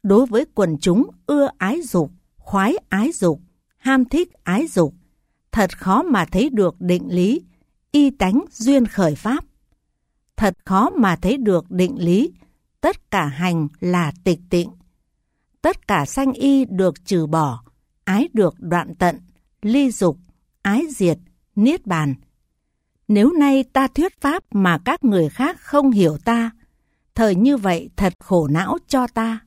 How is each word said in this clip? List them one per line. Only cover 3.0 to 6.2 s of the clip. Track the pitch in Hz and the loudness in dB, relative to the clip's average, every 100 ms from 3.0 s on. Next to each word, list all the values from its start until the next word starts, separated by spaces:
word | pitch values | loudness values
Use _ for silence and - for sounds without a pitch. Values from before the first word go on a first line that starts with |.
| 254 | -2
dục, | 339 175 151 _ _ _ _ | 0 -2 -2 _ _ _ _
ham | 262 269 | 0 0
thích | 247 302 349 _ | 0 -2 -4 _
ái | - 220 320 | -4 -4 -2
dục, | 196 160 - _ _ _ _ _ | 0 0 -4 _ _ _ _ _
thật | 233 185 - | -2 -2 -2
khó | 185 208 | 0 0
mà | 349 220 | 2 -2